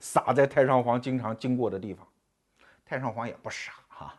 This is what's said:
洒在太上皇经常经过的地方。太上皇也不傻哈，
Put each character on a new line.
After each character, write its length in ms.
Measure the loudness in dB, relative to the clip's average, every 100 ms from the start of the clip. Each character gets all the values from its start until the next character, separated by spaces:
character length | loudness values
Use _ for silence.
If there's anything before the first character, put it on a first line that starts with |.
洒 320 | -4 0 2
在 140 | 4 4
太 180 | 4
上 180 | 4 4
皇 160 | 4 0
经 200 | 0 -4
常 180 | -4 -4
经 180 | -2
过 140 | 0 0
的 100 | -2
地 140 | -6
方。 160 | -12 -16 _ _ _ _ _ _ _ -8
太 120 | -6
上 140 | -4
皇 160 | -4 -8
也 60 | -8
不 60 | -10
傻 240 | -10 -12 -16 _
哈， 260 | -18 -18